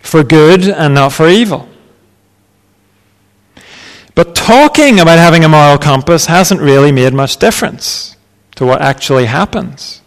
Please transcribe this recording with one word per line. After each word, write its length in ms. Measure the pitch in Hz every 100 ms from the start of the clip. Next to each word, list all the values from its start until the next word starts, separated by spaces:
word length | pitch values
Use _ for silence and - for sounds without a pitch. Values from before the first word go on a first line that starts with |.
for 220 | - 160
good 420 | 131 160 151 185 190
and 280 | 160 151
not 180 | 139 139
for 160 | - 160
evil. 400 | 202 226 131 - _ _ _ _ _ _ _ _ _ _ _ _ _ _ _ _ _ _ _ - - - - _ -
But 180 | 170
talking 640 | 170 - 240 294 302 294 202
about 200 | 165 165
having 260 | 170 165
a 40 | 160
moral 300 | 156 147 147
compass 480 | 147 135 139 165 -
hasn't 340 | 170 185 -
really 300 | 147 135 147
made 240 | 135 127
much 220 | 135 135 -
difference 800 | 220 - - 139 - - - _ _ _ _ -
to 100 | 127
what 160 | 139
actually 440 | 139 135 - 131 120
happens. 760 | 143 214 226 - 139 - -